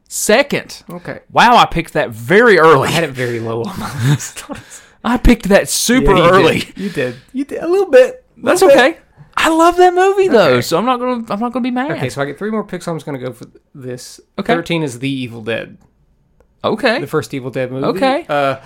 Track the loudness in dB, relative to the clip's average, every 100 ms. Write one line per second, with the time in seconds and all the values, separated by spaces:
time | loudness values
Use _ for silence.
0 | _ -6 0 2 0 -4 -8 -16 -16 -16
1 | -14 -16 -4 2 6 6 4 0 -4 -4
2 | -4 -6 2 4 6 6 6 6 2 -2
3 | -4 -4 -6 -6 -6 -6 -8 -10 -10 -2
4 | 0 0 -2 -16 -16 -16 -18 -20 _ _
5 | -2 2 4 4 4 2 2 -2 0 2
6 | 4 4 4 4 4 0 -6 -10 -8 -6
7 | -6 -8 _ -10 -8 -8 -2 -2 4 4
8 | 4 0 _ _ -2 2 6 6 4 -2
9 | _ _ -14 -4 0 2 2 4 4 4
10 | 2 2 2 4 4 2 0 -2 0 -2
11 | -4 -6 -6 -6 -4 -4 -4 -4 -6 -6
12 | -6 -6 -8 -6 -6 -6 -8 -10 -8 -10
13 | -8 -10 -10 -12 -20 _ _ -16 -14 -14
14 | -16 -20 _ -8 -2 -2 -2 -4 -4 -6
15 | -8 -6 -8 -10 -8 -8 -8 -18 _ _
16 | _ _ _ _ _ _ -4 -2 -2 -2
17 | -4 -6 -6 -10 -8 -8 -6 -4 -4 -2
18 | -2 -2 -4 -2 -2 -4